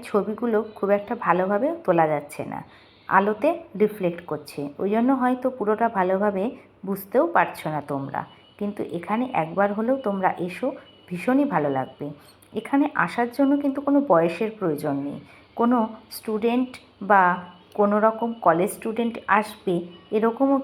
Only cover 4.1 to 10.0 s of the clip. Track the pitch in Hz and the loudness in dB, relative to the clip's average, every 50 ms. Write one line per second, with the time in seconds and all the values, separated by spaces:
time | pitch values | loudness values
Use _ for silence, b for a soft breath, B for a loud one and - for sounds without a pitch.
4.1 | 170 - - - 156 147 147 - - - 143 143 - - 185 202 214 226 233 254 | -4 -4 -8 -8 -8 -8 -8 -12 -10 -10 -10 -10 -6 -6 -4 0 0 2 2 2
5.1 | 277 254 254 247 254 254 254 254 254 - 214 202 214 214 233 226 226 196 185 180 | 2 2 2 0 0 0 -2 -4 -4 -2 -2 -2 0 0 0 0 0 0 0 2
6.1 | 190 190 208 214 196 190 190 254 B B B B B _ - 190 196 185 - - | 2 2 0 0 0 0 -4 -4 B B B B B _ -8 -6 -6 -6 -6 0
7.1 | - 247 320 339 - 202 170 165 - - - 160 156 147 143 - 147 135 139 139 | 2 2 2 4 2 2 2 2 -2 -8 -8 -6 -6 -6 -4 -4 -6 -6 -4 -4
8.1 | - - 143 B B B B B _ - 202 208 208 - - - - 170 170 - | -6 -6 -8 B B B B B _ -8 -8 -8 -6 -6 -8 -6 -6 -8 -4 -4
9.1 | 208 226 254 247 - 165 160 160 170 190 202 202 208 208 220 233 269 269 | -4 -4 -2 -2 -2 -2 -2 -2 0 0 0 0 0 -2 -2 -2 -2 -2